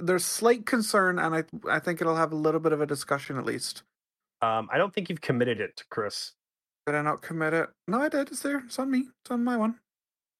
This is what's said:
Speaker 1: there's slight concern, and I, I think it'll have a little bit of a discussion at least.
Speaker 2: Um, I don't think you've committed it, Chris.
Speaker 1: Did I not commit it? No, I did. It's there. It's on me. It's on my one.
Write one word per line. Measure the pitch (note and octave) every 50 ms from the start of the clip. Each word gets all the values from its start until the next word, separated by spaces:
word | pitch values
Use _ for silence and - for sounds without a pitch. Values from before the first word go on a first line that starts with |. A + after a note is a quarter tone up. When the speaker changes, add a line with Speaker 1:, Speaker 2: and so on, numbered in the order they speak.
Speaker 1:
there's | F3 E3+ F#3 F3 -
slight | - - - G#3+ A#3 A#3+ A#3+ G#3
concern, | - - A3+ G#3+ - - G#3 F#3+ F3+ F3+ F3+
and | D#3+ D#3+ D#3+
I, | D#3+ D#3+ - - - - -
I | B2+
think | D#3 D3+ F3+ E3+ D#3+
it'll | F3 E3 D#3+
have | D#3+ E3 D#3
a | D#3+
little | D3+ D3+ D#3+ D#3 D#3+
bit | D#3 D#3+ D#3
of | D3
a | D3+
discussion | C#3+ D3 C#3 - - C#3 C#3 - - C#3
at | B2+ A#2
least. | A2+ A#2+ A#2 - - - - - _ _ _ _ _ _ _ _ _ _ -
Speaker 2:
Um, | A#2 A2+ A2 A2+ A2 -
I | B2+ D3
don't | F#3+ G3
think | - G#3+ F3+
you've | - F3 D3+
committed | - - C#3 A#2+ B2 B2 A#2 G#2
it, | G2+ F2 - - - -
Chris. | - A#2 G#2 G2+ - - - - - _ _ _ _ _ _ _ _ _ _
Speaker 1:
Did | D3 D3
I | D3 D3
not | D3+ D3+ -
commit | - - E3 D#3+ D#3+ D#3 D#3+
it? | E3 D#3 - - _ _
No, | - F#3+ B3
I | D4 D4+
did. | D#4 C#4+ C#4 -
It's | D4 -
there. | - C#4+ C#4+ C#4 B3+
It's | A#3+ - -
on | C4 C4+
me. | C4 B3+ C4+ - - _ -
It's | -
on | B3 A#3+ A#3+
my | B3 B3
one. | A#3 G#3+ A3 A#3 - _ _ _ _ _ _ _ _ _ _ _ _